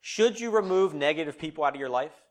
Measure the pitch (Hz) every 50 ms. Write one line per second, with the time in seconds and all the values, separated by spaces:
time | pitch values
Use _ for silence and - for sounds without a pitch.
0 | _ - - - 214 240 233 226 233 233 214 220 202 185 185 185 190 190 151 147
1 | 143 147 156 151 165 147 139 - - 156 151 - 151 143 139 139 139 131 123 123
2 | 135 156 - _ _ _